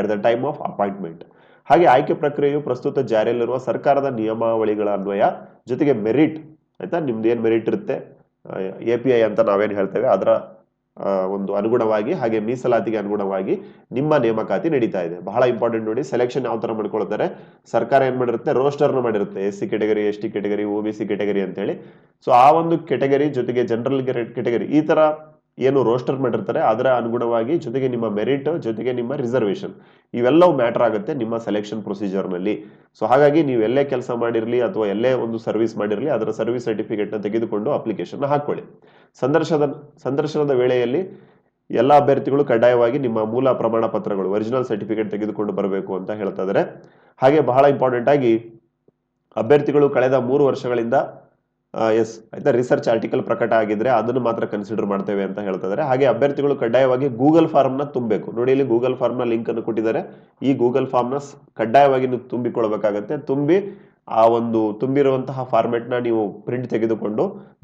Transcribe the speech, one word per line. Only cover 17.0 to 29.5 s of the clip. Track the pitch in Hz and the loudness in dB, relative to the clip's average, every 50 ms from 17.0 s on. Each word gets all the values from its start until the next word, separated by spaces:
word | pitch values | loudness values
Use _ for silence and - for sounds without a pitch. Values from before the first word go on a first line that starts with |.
| 98 90 104 107 143 185 208 - - - - _ _ | -2 -2 -2 -2 -4 -4 -6 -10 -20 -20 -20 _ _
ಸರ್ಕಾರ | - - 117 - - 139 135 | -4 -2 -2 0 2 2 4
ಏನ್ | 135 131 127 | 4 2 0
ಮಾಡಿರುತ್ತೆ, | 127 127 120 117 110 - 156 | 0 0 0 -2 -2 0 0
ರೋಸ್ಟರ್ನ | 139 123 135 143 143 143 147 139 131 131 | 2 2 2 2 2 2 2 2 2 2
ಮಾಡಿರುತ್ತೆ, | 123 117 107 101 101 98 98 101 98 | 0 0 0 0 -2 -4 -4 -4 -4
ಎಸ್ | 101 98 101 | -4 -4 -4
ಸಿ | 123 101 | -6 -4
ಕೆಟಗರಿ, | 113 104 110 107 107 107 104 104 | -2 0 2 2 2 2 0 -2
ಎಸ್ | 101 104 | -2 -4
ಟಿ | - 107 | -6 -6
ಕೆಟಗರಿ, | 104 107 101 104 104 101 104 | -4 -4 -2 -2 -2 -2 -2
ಒ | 104 101 104 | -2 -2 -2
ಬಿ | 104 107 | -2 -4
ಸಿ | 107 107 107 | -4 -4 -4
ಕೆಟಗರಿ | 95 104 95 104 101 98 98 | -4 -2 -2 -2 -2 -2 -2
ಅಂತೇಳಿ. | 95 92 87 95 101 131 180 190 - - - _ _ _ _ _ - | -2 -4 -4 -6 -6 -6 -6 -8 -12 -20 -20 _ _ _ _ _ 0
So | 139 | 4
ಆ | 127 120 127 143 | 6 6 8 8
ಒಂದು | 160 165 165 165 170 156 | 6 6 4 2 0 -2
ಕೆಟಗರಿ | 156 - 143 120 139 139 139 135 147 151 | -2 -2 -2 0 2 2 2 2 2 0
ಜೊತೆಗೆ | 131 127 117 123 120 123 117 | 0 -2 -2 -2 0 0 0
ಜನರಲ್ | 107 113 113 117 131 139 135 127 127 123 120 113 113 - | 0 0 -2 -2 -2 -2 -2 -2 -2 -2 -4 -4 -6 -6
ಕೆಟಗರಿ | 127 110 123 117 107 98 | -4 -2 -2 -2 -2 0
ಈ | - 139 151 | 0 0 2
ತರ | 151 156 160 156 156 151 156 151 - - - _ _ _ _ - | 2 2 4 4 4 2 2 -2 -10 -20 -20 _ _ _ _ -2
ಏನು | 117 135 139 139 | 0 2 4 4
ರೋಸ್ಟರ್ | 120 110 117 127 127 - 139 | 4 2 2 0 0 -4 -4
ಮಾಡಿರ್ತಾರೆ | 131 135 120 113 110 98 - 120 147 | -2 -2 -2 -2 -2 -4 -2 -2 0
ಅದರ | 160 123 110 113 127 131 | 2 0 2 2 2 2
ಅನುಗುಣವಾಗಿ, | 127 120 117 117 113 120 120 117 117 117 113 113 165 170 | 2 0 0 -2 -2 -2 0 0 0 0 0 0 -2 -4
ಜೊತೆಗೆ | - 120 117 135 131 131 | -4 -4 -4 -2 -2 -2
ನಿಮ್ಮ | 120 117 117 110 | -2 -2 -2 -2
ಮೆರಿಟ್, | 104 104 110 120 139 139 135 151 165 165 | -2 -2 0 0 0 -2 -2 -4 -4 -4
ಜೊತೆಗೆ | 127 113 110 107 117 127 | -4 -6 -6 -4 -4 -4
ನಿಮ್ಮ | 123 123 120 117 139 | -4 -4 -4 -6 -6
ರಿಸರ್ವೇಶನ್, | 143 127 117 123 131 113 101 | -6 -4 -2 -2 0 0 -2